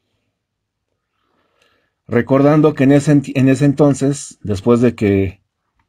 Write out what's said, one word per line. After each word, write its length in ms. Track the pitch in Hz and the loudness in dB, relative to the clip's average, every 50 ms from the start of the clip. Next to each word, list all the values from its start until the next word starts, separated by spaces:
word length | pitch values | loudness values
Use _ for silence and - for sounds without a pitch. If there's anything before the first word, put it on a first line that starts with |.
| _ _ _ _ _ _ _ _ _ _ _ _ _ _ _ _ _ _ _ _ _ _ _ _ _ _ _ _ _ _ _ _ _ _ _ _ _ _ _ _ _ | _ _ _ _ _ _ _ _ _ _ _ _ _ _ _ _ _ _ _ _ _ _ _ _ _ _ _ _ _ _ _ _ _ _ _ _ _ _ _ _ _
Recordando 680 | - 113 120 117 - 135 135 139 143 156 151 156 151 147 | -4 -4 -2 0 0 0 2 2 2 2 2 2 2 0
que 120 | - 131 | 0 2
en 80 | 135 143 | 2 2
ese 180 | 143 143 156 | 2 2 2
ent-, 200 | 147 143 - - - | 0 0 0 -2 -4
en 120 | 135 131 | -2 0
ese 180 | 135 135 127 143 | 0 0 0 0
entonces, 760 | 143 139 - 151 143 131 - 139 143 143 - - - - _ | 0 0 2 0 0 0 -2 -4 -4 -4 -6 -10 -18 -20 _
después 400 | - 101 104 98 - 120 120 117 | -10 -8 -8 -4 0 0 0 2
de 140 | 123 120 117 | 2 0 -2
que 480 | - 110 101 98 98 98 92 - _ _ _ _ _ _ _ _ _ _ | 0 -2 0 0 0 -2 -4 -6 _ _ _ _ _ _ _ _ _ _